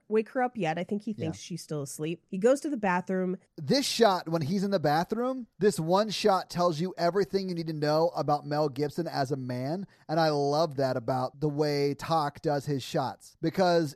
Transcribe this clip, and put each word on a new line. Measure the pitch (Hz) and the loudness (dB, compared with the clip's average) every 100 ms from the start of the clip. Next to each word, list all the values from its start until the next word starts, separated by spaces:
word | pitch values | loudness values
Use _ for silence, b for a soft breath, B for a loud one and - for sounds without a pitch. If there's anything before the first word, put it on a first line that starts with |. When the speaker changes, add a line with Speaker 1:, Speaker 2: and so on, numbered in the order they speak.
| - | -2
Speaker 1:
wake | 214 220 | -2 0
her | 262 | -2
up | 247 233 | -2 0
yet. | 160 165 | -2 -2
I | |
think | 180 208 | -4 -6
he | - | -6
Speaker 2:
Yeah. | 208 160 | -6 -6
Speaker 1:
thinks | 180 | -6
she's | - 170 | -10 -10
still | - 151 | -6 -6
asleep. | 135 - 156 170 _ | -6 -6 -6 -6 _
He | 190 | 2
goes | 226 277 | 2 2
to | 311 | 0
the | 269 | -2
bathroom. | 202 180 180 185 185 185 _ - | 0 0 0 -2 -2 -4 _ -8
Speaker 2:
This | 143 269 - | 0 0 2
shot, | - 220 180 - | 4 4 4 0
when | 165 | -2
he's | 139 196 196 | 0 -2 0
in | |
the | 196 | 2
bathroom, | 147 151 180 220 247 262 226 - | 2 2 0 -2 -4 -6 -10 0
this | 202 180 | 2 2
one | 160 190 214 | 2 2 2
shot | - 208 190 - | 2 2 2 0
tells | 175 175 147 | 0 0 0
you | 185 - | -4 0
everything | 170 196 185 196 185 | 0 2 0 -2 -4
you | 170 | -4
need | 160 | -4
to | |
know | 151 147 156 170 | -2 2 4 2
about | 156 147 147 143 | 0 0 0 0
Mel | 147 151 | 0 0
Gibson | 131 147 175 165 | 0 -4 -2 -4
as | 143 135 | -2 -2
a | 139 | -4
man. | 127 127 131 180 190 b - | -4 -4 -4 -6 -8 b -4
And | 160 | 2
I | 160 | 2
love | 147 143 147 170 135 | 2 2 2 0 0
that | 135 127 | 2 2
about | 113 127 127 143 | 2 -2 -2 -2
the | 151 | -2
way | 143 151 143 143 | 0 0 2 0
Tak | 139 - 160 143 - | -2 0 0 0 -2
does | 160 143 147 | -2 -2 -2
his | 139 | -4
shots. | - 165 123 - - - | -2 -4 -4 -6 -16 -6
Because | 160 185 180 170 151 | -2 2 4 4 2